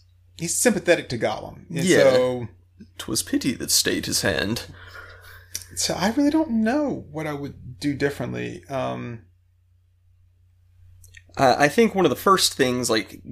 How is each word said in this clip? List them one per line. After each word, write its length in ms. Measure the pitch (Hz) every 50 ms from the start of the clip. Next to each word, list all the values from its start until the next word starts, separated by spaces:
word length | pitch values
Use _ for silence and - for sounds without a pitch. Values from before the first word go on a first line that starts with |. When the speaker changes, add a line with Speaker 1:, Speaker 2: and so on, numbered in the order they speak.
| _ _ _ _ _ _ _
Speaker 1:
he's 180 | - 160 170 -
sympathetic 540 | - - 247 220 185 - 180 165 147 - -
to 80 | 131
Gollum. 480 | 113 120 110 110 - - - - - - -
And 100 | 165 165 170
Speaker 2:
Yeah. 200 | 185 151 123 143
Speaker 1:
so 440 | 135 127 127 127 127 127 123 117 - - - _ _ _ _ - - _ -
Speaker 2:
"'Twas 240 | - - - - -
pity 300 | - - 285 - 139 117
that 180 | - - -
stayed 340 | - - - - - - -
his 160 | - 107 -
hand." 460 | - 113 113 67 90 98 117 - - - - - - - - - - - - - - - - - - - - - - - -
Speaker 1:
So 200 | - - - 160
I 160 | - 175 214
really 180 | 226 294 285 285
don't 200 | 302 320 311 -
know 540 | 233 220 220 220 254 302 294 262 170 - - -
what 160 | 147 156 156
I 80 | 151 147
would 460 | 143 143 131 - - - 123 127 -
do 160 | - 143 139
differently. 680 | 123 139 143 143 - 127 123 123 120 120 120 120 120 - -
Um, 540 | 139 131 127 127 123 123 120 120 117 113 - _ _ _ _ _ _ _ _ _ _ _ _ _ _ _ _ _ _ _ _ _ _ _ _ _ _ _ _ _ _ - - - - - - - - - - - -
Speaker 2:
Uh, 180 | - 135 127 -
I 100 | - 143 147
think 240 | - 233 226 214 -
one 100 | 190 180
of 40 | 143
the 60 | 120
first 380 | - - 202 190 175 - - -
things, 340 | - 135 127 123 123 123 120
like, 320 | 113 110 - - - - - 139